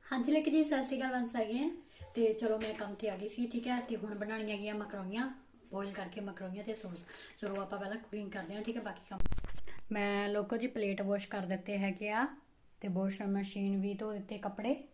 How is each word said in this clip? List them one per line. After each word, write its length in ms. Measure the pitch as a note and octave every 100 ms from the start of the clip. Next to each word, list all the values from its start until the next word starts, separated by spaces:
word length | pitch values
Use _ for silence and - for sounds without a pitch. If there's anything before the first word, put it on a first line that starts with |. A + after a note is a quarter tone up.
| -
ਹਾਂਜੀ 200 | C4 A#3+
ਲੱਕੀ 180 | D#4 D#4
ਜੀ, 140 | D#4
ਸਤਿ 200 | D4 C#4
ਸ਼੍ਰੀ 140 | C4 C4
ਅਕਾਲ 240 | B3+ B3+
once 120 | A#3
again। 360 | A#3 G#3+ A#3+ D#4 E4+ - - -
ਤੇ 180 | - A3+
ਚਲੋ 260 | G#3+ A3+ A3
ਮੈਂ 160 | A3
ਕੰਮ 200 | G#3 G3+
'ਤੇ 160 | G3+ G#3+
ਆ 60 | F#3
ਗਈ 120 | G#3
ਸੀ, 180 | - A#3+
ਠੀਕ 200 | A#3+ A#3+
ਹੈ। 140 | B3
ਤੇ 160 | - A3
ਹੁਣ 180 | G#3
ਬਣਾਉਣੀਆਂ 420 | G3+ G#3 A3 G#3+ G#3
ਹੈਗੀਆਂ 180 | G#3
ਮਕਰੋਨੀਆਂ, 560 | G#3 G#3 G3+ F#3 G#3+ C4 B3+ - - -
ਬੋਇਲ 220 | F#3+ G3
ਕਰਕੇ 280 | G3 F#3 G#3+
ਮਕਰੋਨੀਆਂ 440 | G3 F#3 F#3+ F#3+
ਤੇ 100 | G#3
ਸੌਸ। 300 | G#3+ F#3+ E3+ - - - -
ਚਲੋ 220 | G3+ G3
ਆਪਾਂ 180 | F#3+ G3+
ਪਹਿਲਾਂ 180 | G3 A3+
ਕੁਕਿੰਗ 340 | - G#3+ G3+
ਕਰਦੇ 240 | F#3+ E3+
ਹਾਂ, 80 | G3+
ਠੀਕ 140 | A3+ A#3
ਹੈ, 60 |
ਬਾਕੀ 180 | G#3+ F#3 -
ਕੰਮ। 80 | F#3+ - - - - - - -
ਮੈਂ 360 | G#3 G3+ G3+ G3+
ਲੋਕੋ 280 | G#3 G3+ A3+
ਜੀ 100 | B3
ਪਲੇਟ 360 | A#3+ G3+ G3
ਵਾਸ਼ 260 | G3 G3+ G3
ਕਰ 140 | G#3
ਦਿੱਤੇ 360 | F3+ F#3+ F#3 G3+
ਹੈਗੇ 320 | G3 F#3 G#3
ਆ 160 | G#3+ C#4 - - - - -
ਤੇ 80 | G3+
ਵਾਸ਼ 340 | F3+ G3 F#3+
ਮਸ਼ੀਨ 580 | G3+ G3 G3 G3+ G3 G3
ਵੀ 140 | G3
ਧੋ 180 | G3+ A3
ਦਿੱਤੇ 260 | G#3 G3+ G#3
ਕੱਪੜੇ। 360 | G3+ G3 A3 C#4+ -